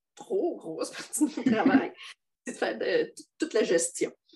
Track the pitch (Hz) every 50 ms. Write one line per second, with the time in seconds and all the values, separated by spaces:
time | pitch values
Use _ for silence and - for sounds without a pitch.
0 | _ _ _ - - - - 381 294 349 254 - - - 160 - - - - -
1 | - - - - 302 - - 262 240 262 220 220 - 269 - 269 - - - -
2 | - - - _ _ _ _ _ - 247 233 - 202 190 233 220 - 190 185 156
3 | - - - - - _ _ - - 156 - 233 247 - 180 165 - - - -
4 | - - - _ _ _ -